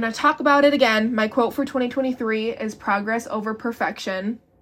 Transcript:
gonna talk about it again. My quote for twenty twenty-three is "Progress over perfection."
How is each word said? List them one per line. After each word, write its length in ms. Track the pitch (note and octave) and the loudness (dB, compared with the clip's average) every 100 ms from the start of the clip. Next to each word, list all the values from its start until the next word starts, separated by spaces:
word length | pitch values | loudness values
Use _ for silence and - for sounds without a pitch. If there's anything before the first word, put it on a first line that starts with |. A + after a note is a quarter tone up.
gonna 100 | A3+ | -2
talk 300 | A3 D4 D4+ | 0 0 2
about 240 | C#4+ C#4+ | 4 6
it 80 | C#4+ | 6
again. 420 | C#4+ A#3+ A3 A3 | 6 4 4 2
My 140 | A3 G#3+ | 0 0
quote 240 | B3+ A3+ | 0 0
for 140 | - C#4 | 0 -4
twenty 240 | C4 B3 | -2 -2
twenty-three 640 | C4+ C4 B3+ A3+ A3 A3+ - | 0 -2 -2 -2 -2 -2 -4
is 180 | A3 | -8
"Progress 520 | G#3 - G3+ G#3 A3+ A3+ | -6 -2 -2 0 -4 -2
over 260 | G#3+ G#3+ | -6 -4
perfection." 880 | A3 A#3 A#3 F3 A3 - F#3 G3+ A#3+ _ _ | -4 -6 -2 -4 -4 -6 -4 -6 -8 _ _